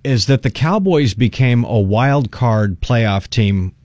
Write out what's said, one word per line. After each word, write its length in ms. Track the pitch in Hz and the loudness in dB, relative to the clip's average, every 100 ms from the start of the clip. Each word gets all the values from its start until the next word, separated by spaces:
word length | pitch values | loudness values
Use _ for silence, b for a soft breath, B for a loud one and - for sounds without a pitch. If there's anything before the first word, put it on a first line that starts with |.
is 240 | 135 127 104 | -2 0 2
that 160 | 135 | 0
the 80 | 131 | 0
Cowboys 600 | - 156 208 190 165 139 | -2 -2 0 0 2 0
became 500 | 98 113 - 127 120 | 0 -2 2 2 2
a 160 | 120 113 | 0 0
wild 500 | 98 107 131 143 120 | 0 2 2 0 -2
card 520 | - 123 110 104 90 | -2 -2 0 0 -4
playoff 480 | - 120 113 98 - | -2 0 0 -2 -4
team 440 | - 104 98 92 - | -2 0 0 -2 -8